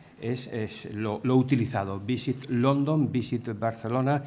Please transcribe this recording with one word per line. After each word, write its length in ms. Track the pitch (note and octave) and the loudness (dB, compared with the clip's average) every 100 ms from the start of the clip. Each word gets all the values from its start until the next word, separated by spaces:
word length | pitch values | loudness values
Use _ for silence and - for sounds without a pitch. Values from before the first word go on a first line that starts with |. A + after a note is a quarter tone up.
| - - | -20 -8
es, 260 | A2+ B2 - | -6 -6 -6
es 460 | A#2 G#2+ - - | -6 -6 -8 -8
lo, 260 | G#2 A2 G#2 | -4 -2 0
lo 100 | B2+ C3 | 4 4
utilizado. 640 | B2+ C3 A2 G#2 G2 G2 | 6 2 2 0 -2 -4
Visit 500 | G2+ B2 - B2 - | -4 -2 -2 -4 -2
London, 640 | A#2+ C3 C#3 C#3+ D#3 B2 | 2 4 4 2 2 2
Visit 480 | B2+ A2+ A#2+ A#2+ G#2 | 0 -2 -4 -4 -2
Barcelona, 640 | A2+ A2+ A2 B2+ C3 C#3+ | -2 -2 -2 0 2 0